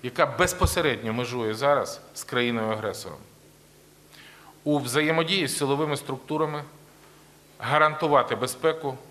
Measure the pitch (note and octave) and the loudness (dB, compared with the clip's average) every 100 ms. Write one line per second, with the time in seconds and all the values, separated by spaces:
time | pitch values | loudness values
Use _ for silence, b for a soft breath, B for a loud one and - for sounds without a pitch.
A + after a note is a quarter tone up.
0 | B2+ - D3+ B2 F3+ F3+ F3+ - D#3+ A2 | -6 2 2 4 0 4 2 2 2 0
1 | A2+ A#2 A#2+ B2 A2 A2 C#3 C#3+ G2 - | -2 -4 -4 -2 -4 0 2 2 0 -8
2 | - - - B2+ A#2+ A#2 A2 G#2+ G#2+ F#2 | -14 -16 -4 0 0 0 -2 -2 -4 -6
3 | F#2 D#2 - - - - - - - - | -12 -14 -18 -20 -20 -20 -20 -20 -20 -20
4 | - B B B B B D3+ D3 B2 C3 | -20 B B B B B 0 0 2 0
5 | D3+ D#3+ E3 F#3+ C#3+ - C#3 C#3 D#3 C#3 | 2 2 2 0 0 -2 0 0 0 -2
6 | - C3 - D3+ D#3 D3 C#3+ - - B | -4 -10 -4 -2 -2 -4 -10 -18 -20 B
7 | B B B B - - A2+ D3+ D#3 D3+ | B B B B -20 -12 0 4 4 2
8 | D#3+ C#3+ A#2+ A2 B2 - D#3+ D#3 C#3+ C3 | 4 4 4 -2 -4 0 -2 0 -6 -8
9 | - | -14